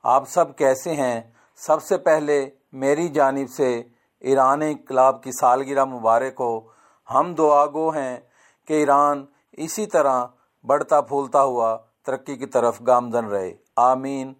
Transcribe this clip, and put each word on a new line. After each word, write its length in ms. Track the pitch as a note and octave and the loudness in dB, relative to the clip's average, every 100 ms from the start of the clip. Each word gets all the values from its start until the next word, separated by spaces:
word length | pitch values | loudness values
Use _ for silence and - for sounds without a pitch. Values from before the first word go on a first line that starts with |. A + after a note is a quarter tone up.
آپ 260 | - C3 - | 2 0 2
سب 280 | - D#3 - | -2 -2 0
کیسے 360 | C#3 C3 F3 | 0 0 -4
ہیں؟ 280 | D3+ B2+ A#2 A2+ _ _ _ | -4 -4 -4 -10 _ _ _
سب 280 | - D#3 | -2 -2
سے 140 | - F#3 | 0 -2
پہلے 520 | - D#3 D3 D3 C3+ _ _ | 0 0 0 -2 -2 _ _
میری 360 | C3+ C#3 D3 E3+ | -6 -2 0 -2
جانب 420 | D3 C3+ C#3 C3 | 0 0 0 -8
سے 340 | - C3 A#2+ A#2 _ _ _ | -4 -2 -2 -8 _ _ _
ایران 420 | C3 C3+ C3 C#3+ | 0 2 2 2
انقلاب 640 | D#3 D3 - C3 C3 B2+ | -2 -6 -4 2 2 2
کی 80 | C3 | -8
سالگرہ 540 | B2 B2+ B2+ C3+ C#3 C3+ | -2 2 2 0 -2 -2
مبارک 480 | B2 A2+ A#2 C3 C3 | 0 2 2 0 -4
ہو۔ 200 | B2 A2+ A2+ _ _ _ - | -6 -6 -10 _ _ _ -4
ہم 220 | B2+ E3+ D#3+ | -2 -2 0
دعا 280 | D#3 D3 C#3+ | 4 4 2
گو 240 | D3 D#3+ | -2 -4
ہیں 280 | D#3 C3 B2 _ _ _ _ _ | -4 -6 -10 _ _ _ _ _
کہ 60 | |
ایران 520 | D#3 D3 C#3 D3 C#3+ C#3 _ _ | 0 4 4 4 0 -8 _ _
اسی 340 | - E3 - G#3 | -12 -10 -6 -2
طرح 400 | F3 C#3 B2+ B2 _ _ _ | 0 2 0 -2 _ _ _
بڑھتا 380 | - D3 D3+ D3+ | -2 -2 2 0
پھولتا 420 | C#3+ C#3 C3+ C#3+ | 2 -4 0 2
ہوا 340 | C#3 B2 A2+ A2+ _ _ - | 2 2 -2 -2 _ _ -8
ترقی 300 | C3 - C3+ | -8 -8 -10
کی 100 | C3+ | -2
طرف 360 | B2+ A#2 A2+ A#2+ | 0 0 0 2
گامزن 380 | B2 A#2+ A#2 A2 | 2 2 -4 -4
رہے۔ 280 | G2+ F#2 E2 _ - | -6 -6 -12 _ 0
آمین۔ 580 | B2 C3 C3+ C#3 C3 C3 | 2 2 -4 -8 -10 -16